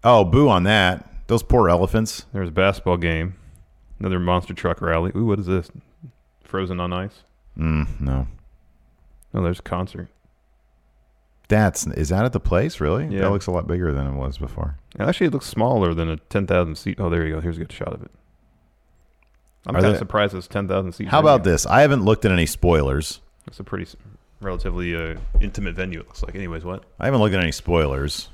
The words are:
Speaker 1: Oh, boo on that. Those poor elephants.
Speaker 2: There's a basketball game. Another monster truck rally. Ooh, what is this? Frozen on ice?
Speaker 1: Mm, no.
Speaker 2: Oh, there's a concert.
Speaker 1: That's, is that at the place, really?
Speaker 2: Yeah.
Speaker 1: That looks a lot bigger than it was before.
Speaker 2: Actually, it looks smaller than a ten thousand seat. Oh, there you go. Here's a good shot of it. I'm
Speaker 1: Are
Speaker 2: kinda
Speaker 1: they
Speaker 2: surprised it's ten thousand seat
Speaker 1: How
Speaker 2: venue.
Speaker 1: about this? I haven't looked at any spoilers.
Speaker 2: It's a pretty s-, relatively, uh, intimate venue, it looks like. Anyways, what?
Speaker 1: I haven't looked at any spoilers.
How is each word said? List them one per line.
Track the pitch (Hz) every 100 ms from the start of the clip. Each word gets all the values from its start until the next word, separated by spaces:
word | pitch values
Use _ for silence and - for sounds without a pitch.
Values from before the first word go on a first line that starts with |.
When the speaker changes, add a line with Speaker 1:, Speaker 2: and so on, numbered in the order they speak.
Speaker 1:
Oh, | 120 120
boo | 95 113 147
on | 95
that. | 90 107 92 92 - - -
Those | 117
poor | - 123 98
elephants. | 87 92 110 110 - -
Speaker 2:
There's | 98 90
a |
basketball | 80 95 95 - 87
game. | 85 82 85 92 - - _ _ _ -
Another | 98 92
monster | 87 90 87
truck | 87 92 85
rally. | 87 82 90 -
Ooh, | 113
what | 101
is | 90
this? | 92 85 - _ _ 143 _ _ _
Frozen | _ 95 95 90
on | 90
ice? | 90 98 - _ _ _ -
Speaker 1:
Mm, | 80 78 73 -
no. | 67 67 64 - - _ _ _ _ _ _ _ _
Speaker 2:
Oh, | -
there's | 87 90
a |
concert. | - 90 90 - 87 _ _ _ _ _ _ _ _ _ _ _ _ _ _
Speaker 1:
That's, | 104 107 - -
is | - 76
that | 92
at | 123
the | 120
place, | - 87 143 -
really? | 76 98 156
Speaker 2:
Yeah. | 98
Speaker 1:
That | 95
looks | 101 -
a |
lot | 87 82
bigger | 87 87
than | 69 69
it | 69
was | 67 67
before. | 67 - 73 69 _ -
Speaker 2:
Actually, | 110 180 180
it |
looks | 135 -
smaller | - 117 123 92
than | 82 82
a | 80
ten | _ 104 95
thousand | 90 85 78
seat. | - 90
Oh, | 92
there | 85 80
you |
go. | 78
Here's | 82 82
a |
good | 82
shot | - -
of | -
it. | - _ _ _ _ _ _ _ _ _ _ _ _ _ _ _ -
I'm | -
Speaker 1:
Are |
Speaker 2:
kinda | 95
Speaker 1:
they | 101
Speaker 2:
surprised | - 107 104
it's | 95 90
ten | 104 98
thousand | 95 95
seat | - 101
Speaker 1:
How | 143
Speaker 2:
venue. | 156
Speaker 1:
about | 135
this? | 92 80 -
I | 117
haven't | 147 135
looked | 98 110
at | 107
any | 90 80
spoilers. | - 87 82 67 67 76 - _ _ -
Speaker 2:
It's | -
a |
pretty | 95 95
s-, | 90 - - 101 _ _
relatively, | 101 90 95 90 87 85
uh, | 80 80 - -
intimate | 101 - 95
venue, | 85 92 82
it | -
looks | -
like. | -
Anyways, | - 92 82
what? | 87 92 - _
Speaker 1:
I | 120
haven't | 135
looked | 107
at | 95
any | 85
spoilers. | - - 87 76 67 71 - -